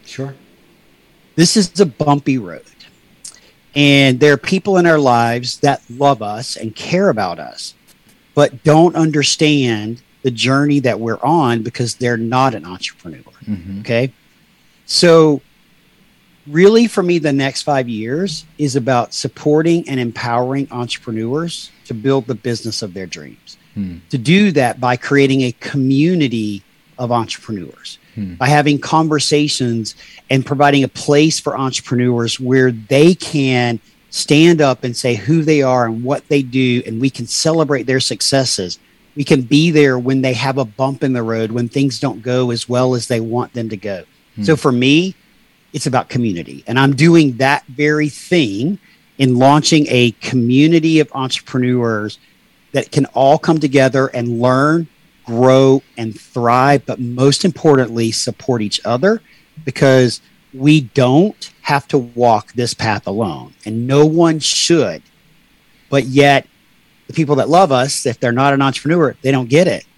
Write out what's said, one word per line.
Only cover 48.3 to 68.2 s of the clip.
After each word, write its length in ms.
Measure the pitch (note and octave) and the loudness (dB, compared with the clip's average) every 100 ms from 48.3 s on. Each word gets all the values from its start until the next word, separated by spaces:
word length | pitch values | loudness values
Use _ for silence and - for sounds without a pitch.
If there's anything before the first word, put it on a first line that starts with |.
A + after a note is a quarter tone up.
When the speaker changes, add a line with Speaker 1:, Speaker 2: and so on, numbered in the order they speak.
| F3 B2 G2 C#3 G3+ _ _ _ - | 0 0 -2 -6 -6 _ _ _ -2
Speaker 2:
in 180 | C3+ B2 | 0 4
launching 480 | C3 D3 D3 D#3+ D3 | 6 6 4 2 2
a 220 | B2 A#2+ - | 2 0 -2
community 800 | - C3 A#2 C3 D#3 E3 D#3+ D#3+ | -4 -2 2 2 4 4 2 0
of 100 | D3 | 0
entrepreneurs 1040 | C3+ C3 - - C3 B2 B2 A#2 A2 G#2+ - _ _ _ _ _ | -4 -6 -8 -6 -4 -2 -2 -2 -2 -6 -12 _ _ _ _ _
that 180 | F3+ - | -6 -4
can 120 | - C3+ | -4 -2
all 300 | A#2+ C3+ D3+ | 2 4 4
come 220 | - D#3+ | 2 0
together 480 | C#3+ C3+ C3 C3+ C3+ | 2 2 2 2 -2
and 340 | B2 A#2+ A#2 | -4 -4 0
learn 480 | B2 B2+ D3 E3 E3 _ _ _ - | 2 2 2 0 -4 _ _ _ -8
grow, 560 | A#2 B2+ C3 C3+ C3+ _ - | 2 4 6 4 2 _ -10
and 200 | A2+ G2+ | -10 -10
thrive, 680 | - B2+ A#2+ B2 C3+ C#3+ - | -12 -2 2 4 4 2 0
but 120 | B2+ | -8
most 440 | A#2+ B2 C#3 C#3 | -8 0 0 2
importantly, 680 | F#3+ - D#3+ C#3 A#2+ A#2 A2+ | -2 0 2 2 2 -2 -4
support 500 | A2 - - - A#2+ | -4 -8 -8 -4 -4
each 180 | G#2 - | -4 -6
other, 360 | G2+ B2 F#3 A3+ _ _ _ - | -4 0 0 -2 _ _ _ -14
because 560 | - - C#3 C3 B2 - _ _ _ | -12 0 4 6 4 0 _ _ _
we 280 | C3 C#3 D#3 | -2 2 2
don't 680 | B2+ - B2+ C3+ G3+ - - _ | 2 0 2 4 2 -2 -20 _
have 240 | - C#3+ - | -4 -4 0
to 100 | C#3+ | -4
walk 540 | A#2+ A#2 A#2+ G#2+ - | -4 0 2 2 -2
this 180 | A#2 A#2+ | -6 -6
path 340 | - A2+ G2+ - | -4 -4 -4 -4
alone, 460 | G2 G2+ C#2+ B1+ _ | -6 -4 -6 -14 _
and 220 | - A2 B2 | -10 -8 0
no 200 | C#3 D#3 | 4 4
one 320 | D#3+ E3+ D#3+ | 4 2 2
should. 640 | - - - E3+ A2 D#2+ _ _ _ _ _ _ _ _ _ | -2 -4 0 2 0 -4 _ _ _ _ _ _ _ _ _
But 140 | C#3 | -2
yet, 420 | C3+ C3 C#3+ C#3 - _ _ _ _ _ _ | 0 2 4 2 -2 _ _ _ _ _ _
the 40 | |
people 240 | - D3 C#3+ | -4 0 0
that 120 | A#2+ | 2
love 220 | E3 F#3+ | 4 4
us, 340 | C3 C3 - C3 | 2 0 -4 -6
if 120 | A#2 | -2